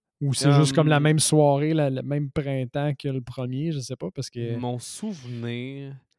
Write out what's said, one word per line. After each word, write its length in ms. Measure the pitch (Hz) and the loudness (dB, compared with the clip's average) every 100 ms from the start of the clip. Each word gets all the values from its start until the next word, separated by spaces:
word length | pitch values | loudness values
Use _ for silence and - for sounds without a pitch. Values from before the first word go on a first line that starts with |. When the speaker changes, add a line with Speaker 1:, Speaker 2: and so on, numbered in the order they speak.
| _ - | _ -6
Speaker 1:
Ou 120 | 143 | -2
c'est 180 | 120 147 | 2 6
juste 200 | 143 143 160 | 6 6 4
comme 120 | 156 | 4
la 100 | 147 | 4
Speaker 2:
Euh, 40 | |
Speaker 1:
même 180 | 151 156 | 4 4
soirée, 540 | - 151 147 139 156 | 4 4 4 4 2
la, 160 | 160 139 | 2 2
le 140 | 131 | -2
même 260 | 127 143 139 | -4 -4 -2
printemps 640 | 156 139 135 123 143 147 135 | -4 -2 -2 -2 -2 -2 -2
que 100 | 139 | -4
le 120 | 131 | -6
premier, 500 | 123 - 127 131 165 | -6 -8 -6 -4 -4
je 80 | 143 | -4
sais 160 | 120 127 | -6 -8
pas, 160 | - | -8
parce 180 | - - | -8 -10
que 260 | 120 117 120 | -6 -4 -4
Speaker 2:
Mon 200 | 123 123 | -4 -6
souvenir, 1160 | - - 214 170 123 120 117 120 131 139 139 135 _ | -8 -8 -8 -8 -10 -8 -6 -6 -8 -10 -12 -14 _